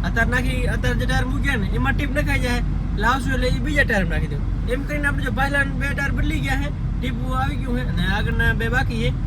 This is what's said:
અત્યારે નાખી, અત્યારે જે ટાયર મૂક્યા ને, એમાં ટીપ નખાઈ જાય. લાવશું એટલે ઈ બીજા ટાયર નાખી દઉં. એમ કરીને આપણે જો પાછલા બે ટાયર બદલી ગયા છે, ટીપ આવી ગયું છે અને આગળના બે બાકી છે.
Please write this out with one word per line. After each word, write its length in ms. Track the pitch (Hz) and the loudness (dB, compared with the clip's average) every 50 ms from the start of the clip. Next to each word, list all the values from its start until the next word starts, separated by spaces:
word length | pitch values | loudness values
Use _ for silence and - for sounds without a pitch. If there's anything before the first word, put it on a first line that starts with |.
| - | -2
અત્યારે 240 | 190 - 226 226 226 | 0 2 2 2 2
નાખી, 380 | 240 247 240 247 254 254 240 | 2 2 0 0 0 0 0
અત્યારે 320 | 233 226 220 240 247 247 240 | 0 0 0 0 0 0 0
જે 60 | 254 | 0
ટાયર 200 | 254 262 262 254 | 2 2 0 0
મૂક્યા 300 | 254 - - - 277 269 | 0 0 0 0 0 0
ને, 120 | - 190 | 0 0
એમાં 260 | - - - 247 269 269 | 0 0 0 2 2 0
ટીપ 240 | 277 302 277 262 | 0 0 0 0
નખાઈ 220 | 294 294 294 277 262 | 0 0 2 0 0
જાય. 220 | 240 247 247 254 - - - - - - - | 0 0 0 0 0 0 -2 -2 -2 -2 -2
લાવશું 360 | 196 208 226 254 269 - - - | 0 2 2 2 0 0 0 0
એટલે 140 | - - | 0 0
ઈ 120 | 165 - - | 0 0 0
બીજા 240 | - 151 147 147 - | 0 0 2 2 2
ટાયર 240 | - 226 196 185 | 2 2 0 0
નાખી 200 | 165 160 156 156 | 0 0 -2 -2
દઉં. 420 | 147 143 - - - - - - 214 | -2 -2 -4 -2 -2 -2 -2 -2 -2
એમ 140 | 247 277 277 | -2 -2 -2
કરીને 240 | - 294 294 285 | -4 -4 -2 0
આપણે 160 | 285 285 - - | 0 0 0 -2
જો 80 | 262 | -2
પાછલા 320 | - 262 269 277 277 285 269 | 0 0 0 2 2 0 0
બે 260 | 269 - - 277 277 | 0 -2 -2 -2 -2
ટાયર 220 | 285 277 277 269 | -2 -2 -2 -2
બદલી 280 | 247 254 - 294 - 285 | 0 0 0 0 0 0
ગયા 160 | - - 269 | 0 0 0
છે, 460 | 269 285 294 - - - - - - | 0 0 -2 -4 -4 -2 -2 -2 -2
ટીપ 300 | - 262 240 226 240 262 | -2 -2 -2 -2 -2 -2
આવી 240 | 254 262 262 254 247 | 0 0 0 0 -2
ગયું 240 | - - 247 240 247 | -2 -2 -2 -2 -2
છે 80 | 247 | 0
અને 280 | - - - 175 185 190 | 0 0 0 0 0 0
આગળના 380 | 208 220 233 233 - 233 233 233 | 0 0 0 2 2 2 2 2
બે 160 | - - - | 2 0 0
બાકી 340 | 240 254 - - 240 220 160 | 2 2 0 0 0 0 0
છે. 100 | 151 - - - | 0 0 0 -2